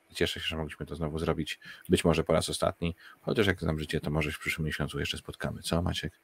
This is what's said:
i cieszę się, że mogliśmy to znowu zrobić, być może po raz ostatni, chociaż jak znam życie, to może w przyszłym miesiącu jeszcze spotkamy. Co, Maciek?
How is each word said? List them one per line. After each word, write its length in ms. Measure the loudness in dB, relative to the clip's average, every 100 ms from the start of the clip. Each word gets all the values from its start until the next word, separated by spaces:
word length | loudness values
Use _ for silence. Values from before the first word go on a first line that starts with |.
| _
i 40 | -2
cieszę 240 | -2 -2
się, 60 | -4
że 100 | -4
mogliśmy 280 | -6 -8 -8
to 100 | -6
znowu 240 | -4 -2
zrobić, 400 | 0 0 -2 -8 -14 -10 2
być 160 | 4 6
może 180 | 4
po 100 | 4
raz 160 | 4 2
ostatni, 460 | 0 0 0 -4 -4 -12 -8
chociaż 260 | -2 2 4
jak 120 | 2
znam 200 | 2 0
życie, 200 | 0 -2
to 120 | 0
może 200 | 0 0
w 80 | -2
przyszłym 260 | -4 -2 -2
miesiącu 340 | -2 -2 -2
jeszcze 180 | -4 -6
spotkamy. 440 | -10 -6 -6 -6
Co, 200 | -2 0
Maciek? 320 | 2 0 -4 -8